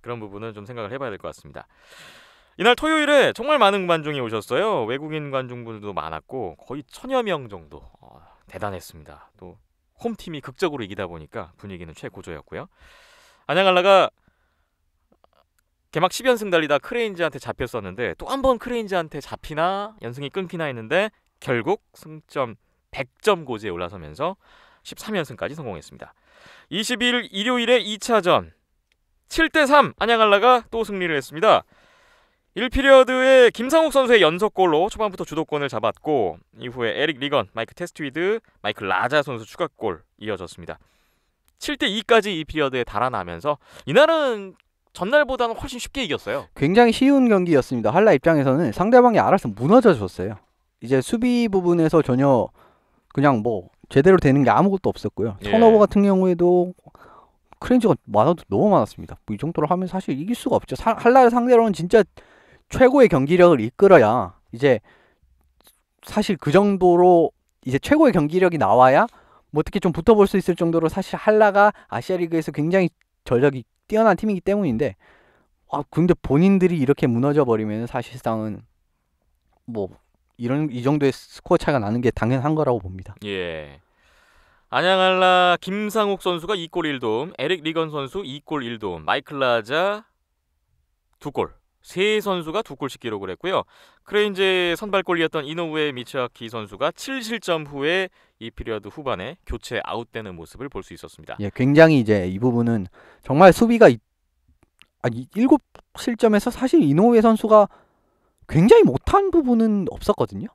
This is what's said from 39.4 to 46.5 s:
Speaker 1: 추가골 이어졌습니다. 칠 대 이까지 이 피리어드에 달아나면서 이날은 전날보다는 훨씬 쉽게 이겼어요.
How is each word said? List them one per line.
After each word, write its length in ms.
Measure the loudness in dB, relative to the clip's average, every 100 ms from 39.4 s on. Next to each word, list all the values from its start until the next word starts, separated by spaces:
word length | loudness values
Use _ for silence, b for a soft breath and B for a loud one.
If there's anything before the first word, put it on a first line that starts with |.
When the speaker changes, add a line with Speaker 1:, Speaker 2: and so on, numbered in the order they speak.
| -14
Speaker 1:
추가골 560 | -10 -10 _ -8 -8 _ _
이어졌습니다. 600 | -10 -10 -10 -16 -16 -18 _ _ _ _ _ _ _ _
칠 180 | -10 -6
대 100 | -4
이까지 540 | -6 2 2 2 -8
이 40 |
피리어드에 380 | -6 -4 -2 -2
달아나면서 760 | -6 -4 -4 -4 -8 -8 -6 -6 b b -2
이날은 680 | 2 2 2 -2 -6 -10 -20 _ _ _
전날보다는 600 | -10 0 0 0 -2 -4
훨씬 240 | -6 -12 -12
쉽게 240 | -12 -8
이겼어요. 460 | -6 -6 -6 -8 -8